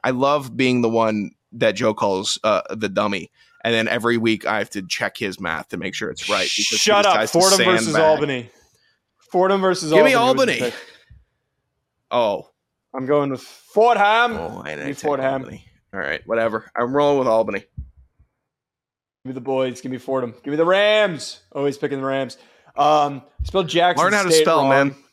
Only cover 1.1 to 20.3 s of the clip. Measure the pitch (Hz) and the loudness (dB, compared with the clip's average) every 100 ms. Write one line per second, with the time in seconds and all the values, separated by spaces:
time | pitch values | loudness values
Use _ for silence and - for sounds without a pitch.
1.1 | 107 101 _ _ 117 117 101 117 104 107 | 0 -6 _ _ 0 0 2 0 0 0
2.1 | 95 104 - 110 101 - 107 107 98 104 | -2 -4 -2 0 0 -2 -6 -4 -2 -2
3.1 | 101 82 _ _ _ 113 117 113 123 117 | -4 -8 _ _ _ -2 0 0 0 0
4.1 | 117 113 107 - 107 101 104 92 - 104 | 2 0 0 -2 -4 -4 -8 -8 -6 -6
5.1 | - 104 90 87 80 - 90 92 - 107 | -4 -8 -6 -6 -6 -8 -10 -8 -8 -8
6.1 | 82 - 101 90 - - 107 208 208 208 | -6 -2 -2 -2 -2 -2 0 2 4 4
7.1 | 170 110 170 190 196 190 180 160 151 160 | 2 2 4 4 4 4 2 2 2 4
8.1 | 151 143 127 113 _ _ _ _ _ _ | 2 0 -4 -8 _ _ _ _ _ _
9.1 | _ _ 180 190 196 190 180 160 156 254 | _ _ 0 2 2 0 0 2 4 6
10.1 | 254 247 262 254 123 120 - - - _ | 4 2 2 0 0 -4 -6 -20 -20 _
11.1 | - _ _ _ _ _ _ _ _ _ | -20 _ _ _ _ _ _ _ _ _
12.1 | 123 110 101 - _ _ _ _ 131 131 | -2 0 -2 -8 _ _ _ _ -10 0
13.1 | 147 143 127 - - _ 202 233 233 202 | 0 0 -6 -12 -20 _ 2 4 4 4
14.1 | 226 240 220 165 - 151 151 147 139 151 | 4 2 -2 -10 -12 -12 -10 -10 -6 -4
15.1 | 139 135 135 - 104 _ _ _ 98 73 | -2 -2 -4 -8 -18 _ _ _ -10 -6
16.1 | 78 - 113 113 110 - - 120 139 143 | -6 -4 -2 -2 -4 -8 -6 -2 0 2
17.1 | 143 127 110 110 101 - - - _ _ | 2 2 2 0 -4 -10 -18 -18 _ _
18.1 | _ _ _ _ _ _ _ _ _ _ | _ _ _ _ _ _ _ _ _ _
19.1 | _ 127 131 123 131 131 120 131 127 - | _ -14 -10 -4 -2 -2 -4 -10 -10 -4
20.1 | 131 123 | -4 -4